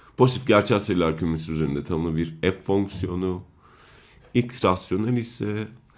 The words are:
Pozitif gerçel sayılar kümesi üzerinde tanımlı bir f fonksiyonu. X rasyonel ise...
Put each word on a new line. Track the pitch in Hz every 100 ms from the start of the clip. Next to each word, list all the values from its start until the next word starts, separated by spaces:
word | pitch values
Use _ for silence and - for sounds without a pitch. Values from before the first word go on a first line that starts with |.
| - -
Pozitif | 131 120 -
gerçel | 104 101 107
sayılar | 101 90 82 78
kümesi | 87 80 80
üzerinde | 78 76 71
tanımlı | 71 85 82 80
bir | 82 80
f | 90 95
fonksiyonu. | - 98 98 92 92 90 92 90 - _ _ - - - - - -
X | 123 123 - 101
rasyonel | 90 - 92 110 123
ise... | 117 - 104 107 107 - _